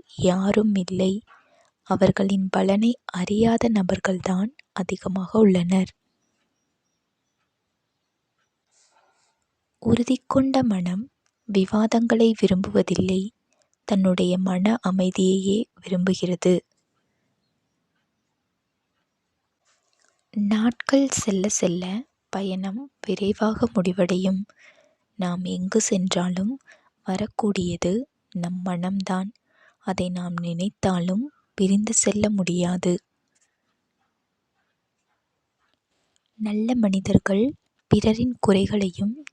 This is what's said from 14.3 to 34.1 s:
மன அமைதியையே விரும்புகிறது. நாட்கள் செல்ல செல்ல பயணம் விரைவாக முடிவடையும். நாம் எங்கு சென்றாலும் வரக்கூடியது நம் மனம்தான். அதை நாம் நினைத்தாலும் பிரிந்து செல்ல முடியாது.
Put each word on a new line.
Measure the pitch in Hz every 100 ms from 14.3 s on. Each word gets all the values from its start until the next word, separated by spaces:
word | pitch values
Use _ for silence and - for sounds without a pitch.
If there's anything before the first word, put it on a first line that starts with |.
| 185
மன | 185 180 202 233
அமைதியையே | 185 190 185 190 185 190 196 208 - _
விரும்புகிறது. | 180 180 185 185 180 175 180 175 _ _ _ _ _ _ _ _ _ _ _ _ _ _ _ _ _ _ _ _ _ _ _ _ _ _ _ _ _ _ _ _ _ _ _ _ _
நாட்கள் | 214 202 214 233 - - 277 269
செல்ல | - - 196 208
செல்ல | - 185 175 185 214 - _ -
பயணம் | 190 196 185 190 220 277 -
விரைவாக | - 185 202 208 220 208 233
முடிவடையும். | 196 180 185 180 185 185 190 202 _ - _ _ _ _ -
நாம் | 180 180 180
எங்கு | 185 190 220
சென்றாலும் | - 190 185 175 180 180 208 269 _ - _ _ -
வரக்கூடியது | 185 214 - 214 196 175 170 175 214 277 _ _ 180
நம் | 175 180 185
மனம்தான். | 175 185 196 185 185 196 - _ _ _ _ -
அதை | 190 180
நாம் | 180 175 170
நினைத்தாலும் | 170 170 196 - 196 180 175 196 285 _ _
பிரிந்து | - 190 202 220
செல்ல | - 208 208 208
முடியாது. | 202 175 175 175 180 180 175 _ _ _ _ _ _ _ _ _ _ _